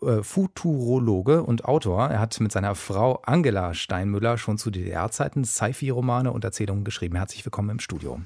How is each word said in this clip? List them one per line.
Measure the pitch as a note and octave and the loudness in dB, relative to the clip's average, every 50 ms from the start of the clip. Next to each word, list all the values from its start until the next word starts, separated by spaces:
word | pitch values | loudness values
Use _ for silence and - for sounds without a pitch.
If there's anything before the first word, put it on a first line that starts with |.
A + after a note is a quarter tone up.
äh, | - C3+ A#2 G#2+ G#2 | 0 2 2 2 0
Futurologe | - - F#3+ F#3+ F#3 - - - F3 D3+ C3+ A#2+ A#2 B2+ C3 B2 A2+ G2+ F#2 F#2 B2 D3+ E3+ D#3+ | 0 0 0 0 0 -2 -2 0 0 0 2 2 2 2 4 4 4 2 4 4 4 4 4 4
und | - A#2 A#2 - | 2 0 0 2
Autor. | - C#3 D#3+ - G#2 F2 G2 B2 D3 | 2 0 2 2 2 2 2 2 2
Er | C#3 G#2+ | 2 0
hat | A2 A2 - - | 0 -2 0 0
mit | A2+ G#2 | 0 0
seiner | - G2 F#2+ G#2 G2+ | 0 0 0 0 -2
Frau | - - - G2 G2 A2+ C3 B2 - - | -4 -4 -4 0 2 4 4 2 2 0
Angela | - B2 F3 D#3+ C3 G#2 F#2+ F2+ F2 | 2 2 4 4 4 2 2 0 -2
Steinmüller | E2+ - - - F#2 F2+ F#2+ G2+ G2+ G2+ G#2+ A#2 A#2+ | -4 -6 -4 -4 -4 -2 0 0 0 2 2 2 0
schon | A2+ - - G#2 G#2+ | 0 -2 -2 -4 -2
zu | - A2+ | -2 -4
D-D-R-Zeiten | G2+ F#2 F2+ F#2 F2 E2 F2+ A2+ - - C#3+ C#3+ - D3 C3 | -4 -4 -4 -4 -2 -2 -2 -2 -2 -2 -4 -2 0 -2 -2
Sci-Fi-Romane | - - - A2+ A2 C3 - C#3+ C3+ B2+ B2 B2 B2+ A#2+ B2 B2+ B2 | -2 0 0 0 -2 -2 -2 -2 -2 0 0 0 2 2 2 2 0
und | A#2+ A#2 | 0 -2
Erzählungen | G#2+ G2+ - - G#2+ G2 G2 G2+ | -4 -4 -4 -2 -2 -2 0 -2
geschrieben. | G2+ G2 - - - F2 E2+ | -2 -4 -4 -4 -4 -2 -2
Herzlich | F2 G2 - - - - | -2 -2 -4 -6 -10 -10
willkommen | - - - G#2 G#2 | -6 -4 -2 -2 -2
im | A2 A#2 | -4 -6
Studio. | - - - D2+ - C#2 B1 D2 F2 | -6 -8 -8 -8 -6 -8 -8 -8 -8